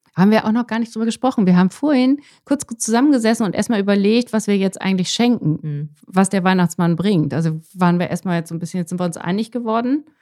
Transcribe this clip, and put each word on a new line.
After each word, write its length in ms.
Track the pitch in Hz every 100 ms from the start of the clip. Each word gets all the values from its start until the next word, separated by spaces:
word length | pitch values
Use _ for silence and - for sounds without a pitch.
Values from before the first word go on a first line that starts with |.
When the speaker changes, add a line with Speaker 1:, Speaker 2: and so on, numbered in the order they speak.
| _ -
Speaker 1:
Haben 160 | 196
wir 120 | 214
auch 60 | -
noch 160 | 226 240
gar 140 | 220
nicht 120 | 226
drüber 120 | 220
gesprochen. 420 | 226 226 254 262 185
Wir 100 | 180
haben 140 | 185
vorhin 480 | - 294 262 254 285 - _
kurz, 220 | - 285 -
kurz 160 | 226
zusammengesessen 640 | - 226 294 269 220 226 208
und 80 |
erstmal 240 | - 208 220
überlegt, 540 | 202 202 202 233 240
was 160 | 220 202
wir 80 | 202
jetzt 260 | 190 -
eigentlich 280 | 190 190 180
schenken, 480 | - 240 233 156 156
Speaker 2:
Mhm. 260 | 151 143 151 - -
Speaker 1:
was 200 | 185 190
der 140 | 196
Weihnachtsmann 540 | 180 185 175 - 170 165
bringt. 360 | 190 185 151
Also 280 | 139 165 156 -
waren 260 | 185 180 175
wir 100 | 180
erstmal 280 | 175 190 170
jetzt 100 | 165
so 80 | 165
ein 20 |
bisschen, 200 | 175 185
jetzt 80 | 170
sind 100 | 180
wir 60 |
uns 140 | 180 190
einig 340 | - 196 226
geworden. 520 | 247 233 220 247 294 - _